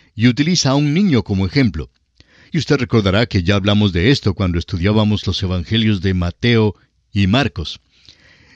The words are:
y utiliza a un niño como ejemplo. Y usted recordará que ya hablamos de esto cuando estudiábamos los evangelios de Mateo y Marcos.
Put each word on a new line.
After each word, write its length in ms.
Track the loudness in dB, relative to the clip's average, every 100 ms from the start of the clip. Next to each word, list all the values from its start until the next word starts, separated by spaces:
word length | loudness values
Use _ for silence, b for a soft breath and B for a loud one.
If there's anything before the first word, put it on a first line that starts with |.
| b b
y 120 | 0
utiliza 420 | 2 0 0 0
a 60 | 0
un 180 | 0
niño 300 | 0 2 0
como 220 | 0 -2 -2
ejemplo. 440 | 0 0 -2 -10 _ _ _ b b b
Y 60 | -4
usted 180 | -2 -2
recordará 480 | 0 0 2 2 2
que 180 | 0
ya 120 | 0 0
hablamos 360 | 2 2 2
de 200 | 2 2
esto 220 | 2 0
cuando 240 | -2 -2 -2
estudiábamos 720 | -4 -2 0 2 0 0 -4
los 160 | -4
evangelios 580 | -4 -4 -2 -2 0 0
de 120 | -2
Mateo 600 | -2 -2 -2 0 2 0 -2 _ _ _
y 160 | -2 0
Marcos. 540 | 2 0 -6 -12 -14 _ b b b b b b